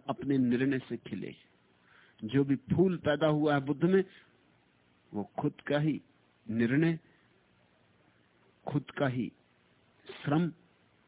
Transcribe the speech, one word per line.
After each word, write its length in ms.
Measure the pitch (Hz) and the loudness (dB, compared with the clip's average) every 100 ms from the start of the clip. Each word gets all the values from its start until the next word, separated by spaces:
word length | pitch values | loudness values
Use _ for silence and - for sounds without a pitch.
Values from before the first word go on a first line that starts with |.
| - | -6
अपने 300 | 131 131 135 | -6 -2 2
निर्णय 420 | 127 120 135 131 | 2 2 0 -2
से 180 | - 117 | -6 -10
खिले। 380 | - 98 - 98 _ _ _ _ _ - - - | -10 -10 -10 -14 _ _ _ _ _ -20 -20 -14
जो 200 | 107 135 | -2 0
भी 120 | 139 135 | 2 0
फूल 420 | - 156 190 170 | 0 2 2 2
पैदा 300 | - 147 156 | 0 2 2
हुआ 260 | 151 151 | 2 2
है 80 | 143 | 0
बुद्ध 220 | 135 139 | 0 0
में, 200 | 170 190 185 - - _ _ _ _ _ _ _ _ | 2 2 0 -8 -20 _ _ _ _ _ _ _ _
वो 180 | 104 101 - | -10 -8 -6
खुद 220 | 147 - | -6 -4
का 180 | - 143 | -2 0
ही 220 | 151 127 - _ _ _ - | 0 -2 -8 _ _ _ -6
निर्णय, 500 | 110 117 139 160 160 - _ _ _ _ _ _ _ _ _ _ _ _ _ _ _ - | -2 2 2 2 0 -8 _ _ _ _ _ _ _ _ _ _ _ _ _ _ _ -6
खुद 240 | 143 - | -4 -4
का 160 | - 143 | -2 -2
ही 240 | 123 104 - _ _ _ _ _ _ - | -2 -6 -10 _ _ _ _ _ _ -20
श्रम, 440 | - - 151 175 - _ _ _ _ | -10 -2 0 0 -4 _ _ _ _